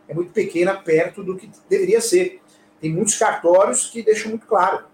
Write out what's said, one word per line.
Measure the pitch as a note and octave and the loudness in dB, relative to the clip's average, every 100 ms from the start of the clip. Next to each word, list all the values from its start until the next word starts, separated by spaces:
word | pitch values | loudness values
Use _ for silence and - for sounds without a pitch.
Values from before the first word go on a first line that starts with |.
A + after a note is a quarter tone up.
| - | -12
é | |
muito | D#3+ F3 | -8 -4
pequena | G#3+ - E3+ F#3 | -4 -2 0 -2
perto | F#3+ E3+ D#3+ F3 G3 | -2 0 0 0 -6
do | F3+ F#3 | -10 -10
que | - - - | -12 -14 -2
deveria | G3 F3+ A3+ | 0 2 0
ser. | - F3+ F3+ - _ _ _ - | 2 2 0 -6 _ _ _ -10
Tem | D#3 | -6
muitos | E3 G#3+ - | -4 -2 0
cartórios | G#3 - E3+ F3+ A#3+ B3 - | -2 0 2 4 4 0 -6
que | A#3 | -2
deixam | G#3+ G#3+ G#3+ | 0 0 0
muito | A3+ - | -8 -2
claro, | G3 F3+ - - | 0 0 -2 -10